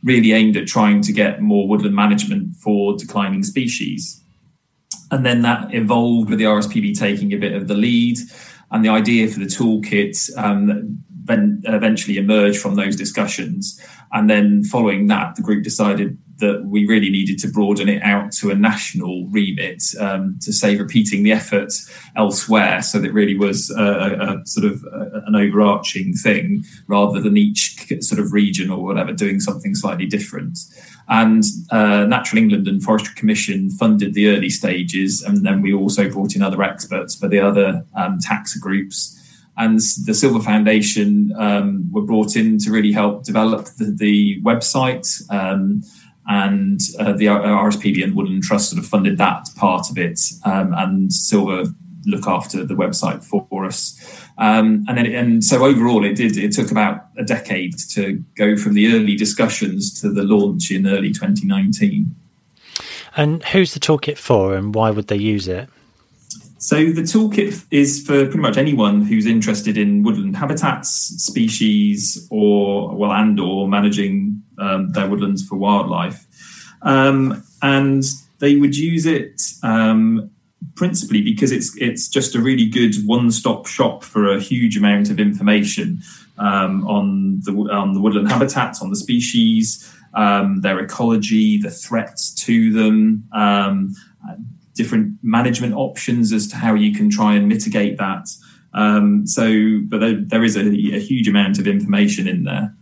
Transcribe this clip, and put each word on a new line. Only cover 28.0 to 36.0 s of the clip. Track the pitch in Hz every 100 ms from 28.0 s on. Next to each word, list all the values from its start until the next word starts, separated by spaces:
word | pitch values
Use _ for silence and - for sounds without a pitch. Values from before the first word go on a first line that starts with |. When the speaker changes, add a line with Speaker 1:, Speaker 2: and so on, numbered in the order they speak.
Speaker 1:
sort | - -
of | 104
region | 104 101 90 92
or | 92
whatever | 92 90 92
doing | - 101 98
something | 98 98 101
slightly | 98 98 - 95
different. | 208 - - - 175 - - - - -
And, | 113 113 110 104 104 -
uh, | 113 107 104 101
Natural | 120 - 110
England | 110 98 98
and | 98
Forestry | 104 107 - -
Commission | 107 107 - 98 95
funded | - 113 107 101
the | 101 104
early | 98 92
stages, | - 101 92 87 95 98 -
and | - 101
then | 95 98
we | 98
also | 101 95 101